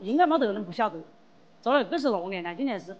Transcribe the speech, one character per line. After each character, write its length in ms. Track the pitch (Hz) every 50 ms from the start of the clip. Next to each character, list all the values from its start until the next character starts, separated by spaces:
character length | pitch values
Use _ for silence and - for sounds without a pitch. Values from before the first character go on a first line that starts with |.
应 160 | 196 196 240 311
该 100 | 359 311
没 100 | 320 320
得 140 | 269 214
人 140 | 196 214 202
不 60 | 175 165
晓 160 | - 226 208
得。 100 | 160 160 160 - - - - - - - - - - -
做 120 | - 233 269
了 140 | 285 233 -
二 80 | - 339
十 120 | 269 277
六 200 | 214 180 170 190
年 140 | 196 180 170
了， 100 | 175 175
今 100 | 170 277
年 120 | 269 226 185
是。 200 | 165 175 190 -